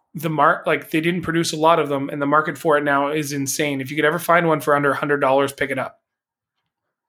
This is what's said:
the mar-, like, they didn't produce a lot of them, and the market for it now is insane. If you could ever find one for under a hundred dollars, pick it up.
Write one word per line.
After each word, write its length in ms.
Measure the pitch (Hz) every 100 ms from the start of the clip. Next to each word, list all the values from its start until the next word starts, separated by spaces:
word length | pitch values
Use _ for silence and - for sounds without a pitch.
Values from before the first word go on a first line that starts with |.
| _
the 160 | 156 160
mar-, 340 | 151 151 180 180
like, 240 | 147 -
they 100 | 160
didn't 200 | 165 180
produce 300 | 165 165 165
a 40 | 156
lot 220 | 156 165
of 100 | 143
them, 200 | 139 139
and 120 | 147
the 60 | 143
market 300 | 147 156 143
for 200 | 165 147
it 60 |
now 240 | 147 139 143
is 240 | 156 139
insane. 460 | 143 131 - 147 135
If 80 | 131
you 60 | 151
could 100 | 147
ever 140 | 165
find 280 | 170 170 165
one 120 | 151
for 140 | 151 143
under 160 | 139
a 40 | 131
hundred 220 | 147 143
dollars, 300 | 135 135 135
pick 180 | - 139
it 80 | 131
up. 220 | 120 _ _ _ _ _ _ _ _ _ _ _